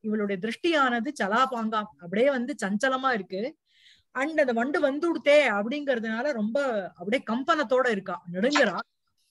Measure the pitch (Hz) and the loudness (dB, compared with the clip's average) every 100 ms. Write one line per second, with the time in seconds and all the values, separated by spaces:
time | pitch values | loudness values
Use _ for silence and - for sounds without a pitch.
0 | 220 214 202 196 220 226 349 311 269 240 | -4 -2 -2 -4 -6 -4 0 2 2 0
1 | 226 - 196 220 262 233 220 220 208 - | -4 -4 0 2 0 0 -4 -4 -6 -10
2 | 170 196 269 269 247 294 196 208 269 262 | -6 2 2 2 -2 -4 -2 0 0 0
3 | 262 240 185 190 240 - _ _ _ _ | 0 -2 -4 -6 -6 -8 _ _ _ _
4 | _ 247 277 320 277 233 240 302 294 277 | _ -6 -4 2 2 2 0 0 0 0
5 | 339 320 285 294 269 202 208 294 285 240 | 0 0 6 6 6 2 -2 -4 -2 -2
6 | 220 220 285 247 214 262 277 220 175 - | -2 -4 -4 -2 -2 0 0 -2 -4 -8
7 | 180 254 - 233 277 320 220 226 240 208 | -2 -2 -2 -4 0 0 2 2 2 0
8 | 190 180 - 175 233 294 220 180 - _ | -2 -8 -8 -2 2 4 2 2 -8 _
9 | _ _ _ | _ _ _